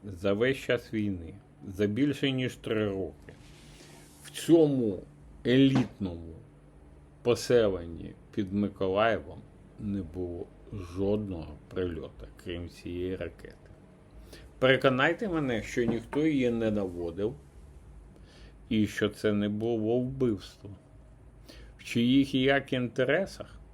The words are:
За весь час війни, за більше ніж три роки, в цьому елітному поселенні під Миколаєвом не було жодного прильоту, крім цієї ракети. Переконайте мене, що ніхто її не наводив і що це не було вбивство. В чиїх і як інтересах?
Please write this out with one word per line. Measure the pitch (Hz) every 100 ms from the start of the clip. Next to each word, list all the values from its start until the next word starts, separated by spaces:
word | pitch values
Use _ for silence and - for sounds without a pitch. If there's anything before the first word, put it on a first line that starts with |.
За | 101 90 98
весь | 101 127 135
час | - 123 -
війни, | 110 104 92 82 - - - -
за | 90 104
більше | 104 147 135 139
ніж | 131 127 -
три | 117 110 107
роки, | 95 85 76 - - - - - - - - - -
в | -
цьому | - - 165 151 135 117 92 - - - - -
елітному | 127 139 135 110 - 95 85 82 80 - - - - - - - -
поселенні | - 117 - 123 107 92 85 82 80 - -
під | - 98
Миколаєвом | 98 101 98 95 95 113 101 76 90 - - - -
не | 110 98
було | 85 85 90 87 - - -
жодного | 104 85 87 98 107 104 87 76 73 -
прильоту, | 92 90 80 69 - - -
крім | - 87 87
цієї | - 87 87 90 92
ракети. | 82 - - - - - - - - - - - - -
Переконайте | 131 131 139 127 147 170 220
мене, | 165 139 113
що | - -
ніхто | 117 117 113 143 156
її | 143 123
не | 117 113
наводив | 104 95 87 85 85 104 147 - - - - - - - - - - - - -
і | 110 104
що | - 107
це | - 110
не | 104 104
було | 104 110 117 107 123
вбивство. | 127 135 127 98 - - 107 95 - - - - - - - - - -
В |
чиїх | - 117 120 135 135 135
і |
як | 131 139 135
інтересах? | 131 123 - 127 156 190 - - - -